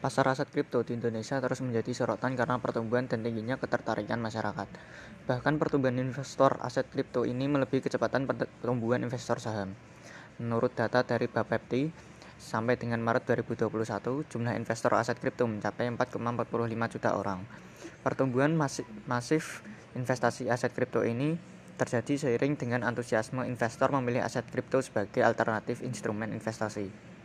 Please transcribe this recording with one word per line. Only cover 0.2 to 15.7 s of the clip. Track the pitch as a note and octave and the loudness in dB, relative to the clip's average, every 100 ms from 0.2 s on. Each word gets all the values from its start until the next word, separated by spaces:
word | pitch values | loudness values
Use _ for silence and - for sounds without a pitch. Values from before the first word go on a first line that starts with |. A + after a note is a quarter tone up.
| C3+ | 4
aset | C3 C#3+ | 2 0
kripto | C#3+ C#3+ B2+ A2+ | -2 0 0 0
di | |
Indonesia | A#2 A#2 A2 A2 C#3 | -2 -2 -2 -2 -2
terus | B2+ B2+ B2+ | 0 -2 0
menjadi | A2+ A2 | 0 0
sorotan | B2 A#2 G#2 B2+ B2+ | 0 0 2 0 0
karena | A#2+ B2+ | 0 2
pertumbuhan | B2 A#2 A2+ A#2+ B2+ | 0 -2 0 0 0
dan | A#2+ A#2 | -2 -2
tingginya | A2+ A2 C3 | -2 -4 -4
ketertarikan | - A#2+ - A2 G#2+ A2+ | 0 -2 0 -2 -2 -2
masyarakat. | A2+ A2 G#2+ G2+ G2 - - - - - - | -2 -2 -2 -2 -6 -10 -16 -16 -16 -10 -2
Bahkan | B2 C3+ D3+ | 2 2 2
pertumbuhan | D3+ D3 C3 B2 | 2 4 2 2
investor | C3 B2 C3 - C3+ - | -2 -4 -8 6 6 6
aset | B2+ C3 - | -2 -2 -2
kripto | C3 - B2+ A#2 | -4 -2 0 0
ini | B2 C#3 | 0 2
melebihi | C#3+ C3 C3+ | 2 4 2
kecepatan | - B2 A2+ B2+ C3+ | 0 0 2 2 0
pertumbuhan | A#2 A#2+ - A2+ B2 A2+ B2 | -2 -4 -4 -2 0 2 2
investor | B2 A#2+ - A#2 | 0 -4 -2 0
saham. | A2+ G#2+ G2 F#2+ - - - - - - | 0 -4 -4 -8 -16 -20 -18 -18 -18 -8
Menurut | A#2 A2+ B2 - | -2 2 2 2
data | A2 B2 | 4 4
dari | - A#2+ A#2+ | 2 2 2
Bapepti, | A#2 G#2+ A2+ - A#2+ D#3 - - - - - | 0 0 -2 0 0 0 -4 -20 -20 -20 -18
sampai | - - A2+ B2 | -4 -2 2 2
dengan | A#2 A#2 | 2 0
Maret | A#2 A#2+ - | 2 2 2
dua | A#2+ | 0
ribu | A#2 A#2 | 0 0
dua | A2 | 0
puluh | A2 | 0
satu, | A2 G2+ A#2+ C3+ D#3 | -2 -2 -2 -4 -4
jumlah | A2+ A#2+ | -4 -2
investor | G#2+ A2 A2+ B2 | -2 -2 2 4
aset | A2 A2+ A#2 | 4 2 0
kripto | C3 - A#2+ | -2 0 0
mencapai | G#2+ G#2 | 2 -2